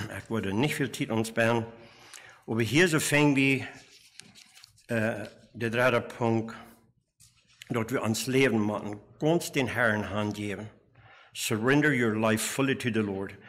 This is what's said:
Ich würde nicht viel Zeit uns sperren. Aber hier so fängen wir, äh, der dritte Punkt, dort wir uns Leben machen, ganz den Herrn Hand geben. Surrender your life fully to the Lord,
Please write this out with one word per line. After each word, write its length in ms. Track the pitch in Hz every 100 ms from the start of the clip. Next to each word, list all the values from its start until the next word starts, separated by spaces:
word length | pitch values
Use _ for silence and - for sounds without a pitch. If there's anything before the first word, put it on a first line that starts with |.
| 107 98
Ich 120 | -
würde 240 | 110 95
nicht 220 | 101 147 147
viel 160 | 131
Zeit 200 | - 131
uns 160 | 113 113
sperren. 380 | 117 113 117 113 - - - - - - - -
Aber 140 | 113
hier 260 | 113 143 180
so 120 | 151
fängen 360 | - 147 147 139
wir, 320 | 135 131 - - - - - - - - - - - _ -
äh, 400 | 113 113 110 104 - -
der 160 | 104 117
dritte 320 | 120 127 117
Punkt, 540 | - - 117 110 - - - - _ _ _ _ - _ _ - -
dort 220 | 120 110
wir 100 | 131
uns 240 | 110 110 131
Leben 340 | 131 131 110
machen, 400 | 104 104 104 104 - -
ganz 320 | 151 170 -
den 160 | 147 117
Herrn 420 | 104 120 104 98
Hand 260 | 104 104 104
geben. 320 | 104 95 110 - _ _ - - - -
Surrender 560 | - 110 123 147 151
your 240 | 127 117 107
life 280 | 110 110
fully 320 | - - 135 131
to 140 | 123
the 100 | 110
Lord, 360 | 101 95 98 -